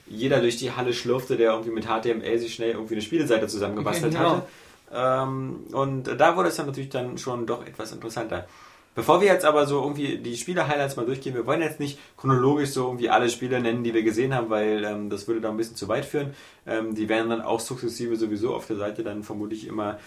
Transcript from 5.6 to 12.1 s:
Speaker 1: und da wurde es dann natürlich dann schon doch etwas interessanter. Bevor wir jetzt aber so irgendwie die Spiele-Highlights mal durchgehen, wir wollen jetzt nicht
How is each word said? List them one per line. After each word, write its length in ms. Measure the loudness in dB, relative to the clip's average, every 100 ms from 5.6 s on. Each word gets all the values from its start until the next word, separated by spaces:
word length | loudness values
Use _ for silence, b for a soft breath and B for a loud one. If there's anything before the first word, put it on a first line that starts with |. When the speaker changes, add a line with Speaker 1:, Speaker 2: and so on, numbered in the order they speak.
| -6
Speaker 1:
und 300 | -2 0 -2 -4 4
da 200 | 6 6
wurde 100 | 2
es 60 | 0
dann 120 | -4
natürlich 220 | -6 -6
dann 280 | -4 -4 -6
schon 280 | -6 -4 -4
doch 200 | -4 -6
etwas 260 | -10 -10
interessanter. 560 | -10 -8 -6 -4 -6 B B B B B 0
Bevor 260 | 4 6
wir 60 | 8
jetzt 180 | 6 6
aber 220 | 4 4
so 160 | 2
irgendwie 340 | 0 -2 -4 -4
die 180 | -6 -6
Spiele-Highlights 600 | -4 -2 0 0 0 -2
mal 100 | -2
durchgehen, 300 | -4 -4 -4
wir 100 | 0
wollen 160 | 0
jetzt 180 | 0 -2
nicht 200 | -6 B B